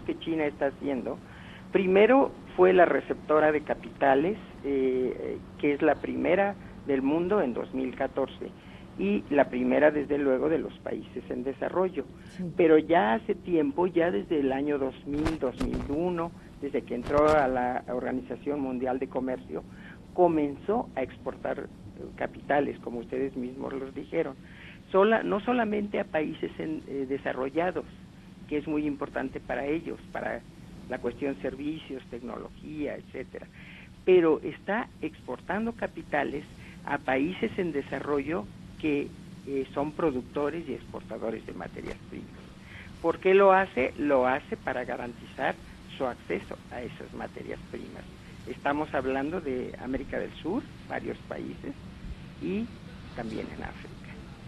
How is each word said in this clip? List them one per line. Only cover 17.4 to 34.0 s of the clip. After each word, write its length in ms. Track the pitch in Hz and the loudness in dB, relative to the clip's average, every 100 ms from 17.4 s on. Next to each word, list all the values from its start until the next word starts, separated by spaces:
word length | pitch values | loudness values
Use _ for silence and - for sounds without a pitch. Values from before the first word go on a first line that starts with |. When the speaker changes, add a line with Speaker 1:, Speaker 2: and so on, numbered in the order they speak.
| 131 | 6
Speaker 1:
la 360 | 127 123 123 - | 4 0 0 -2
Organización 720 | 127 123 127 123 120 143 147 | -2 -2 -2 -4 -6 -4 -2
Mundial 360 | 131 127 127 131 | -2 -2 0 -2
de 100 | 135 | -2
Comercio, 560 | 135 131 127 - 78 - - - - - - | -2 -2 -4 -6 -10 -10 -14 -16 -16 -4 4
comenzó 720 | 175 160 147 139 - 226 - - | 6 6 2 0 0 0 0 -4
a 80 | |
exportar, 560 | 127 - 139 - - - | -4 -4 -8 -6 -4 -4
eh, 440 | - - - - 127 - | -8 -12 -16 -12 -12 -6
capitales, 640 | 131 - - 143 131 123 | -6 -4 0 2 2 -2
como 200 | - 117 | -6 -8
ustedes 380 | 113 127 135 131 | -6 -4 -2 -2
mismos 360 | 123 135 127 | -6 -6 -6
los 200 | 135 135 | -6 -6
dijeron, 400 | 135 151 165 151 131 - - - - - | -8 -4 -2 -2 -4 -14 -18 -18 -18 0
sola-, 300 | 190 208 220 | 6 6 6
no 180 | 170 196 | 2 0
solamente 580 | 226 247 214 208 208 208 | 2 2 2 0 0 -2
a 40 | |
países 460 | 202 156 156 160 170 - | 0 0 -2 -2 -6 -6
en, 240 | 160 156 - | -6 -6 -6
eh, 180 | 139 131 | -6 -2
desarrollados, 800 | 135 139 127 135 147 180 160 - - - - - - - | -2 -2 -2 -2 0 0 -2 -6 -10 -18 -20 -20 -18 -6
que 100 | 151 | -4
es 100 | 151 | -2
muy 200 | 151 151 | -2 -2
importante 520 | 139 - 131 131 139 | -2 -4 -4 -4 -6
para 280 | - 127 139 | -6 -4 -2
ellos, 320 | 165 160 - - | -2 -4 -10 -10
para 300 | - 110 117 - - - - - | -6 -4 -6 -8 -18 -18 -14 -8
la 80 | 127 | -6
cuestión 380 | 120 117 139 139 | -4 -2 -4 -4
servicios, 640 | 135 131 147 160 - 131 - | -6 -6 -6 -6 -8 -12 -10
tecnología, 840 | 120 120 113 110 - 143 151 139 104 | -10 -10 -10 -10 -12 -12 -6 -6 -6
etcétera, 500 | - 135 - - - - - - - - | -10 -12 -10 -12 -14 -16 -18 -18 -18 -2